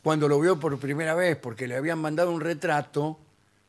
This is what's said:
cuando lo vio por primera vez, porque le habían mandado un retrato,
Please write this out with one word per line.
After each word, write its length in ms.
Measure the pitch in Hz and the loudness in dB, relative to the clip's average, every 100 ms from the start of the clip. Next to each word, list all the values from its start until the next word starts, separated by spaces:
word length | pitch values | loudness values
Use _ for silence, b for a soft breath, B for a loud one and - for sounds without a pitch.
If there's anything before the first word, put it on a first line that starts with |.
cuando 260 | 156 156 147 | 0 2 4
lo 100 | 143 | 4
vio 220 | 170 185 | 4 2
por 180 | 156 139 | 0 -4
primera 360 | 135 143 160 | -4 -4 -2
vez, 220 | 165 180 143 | 2 2 0
porque 280 | 123 113 123 | -4 -8 -6
le 100 | 123 | -4
habían 220 | 151 165 | -2 -2
mandado 320 | 156 151 175 | -2 0 0
un 120 | 170 | 0
retrato, 760 | 156 165 175 147 143 151 151 156 _ _ _ _ | -4 -4 0 0 -2 -4 -4 -6 _ _ _ _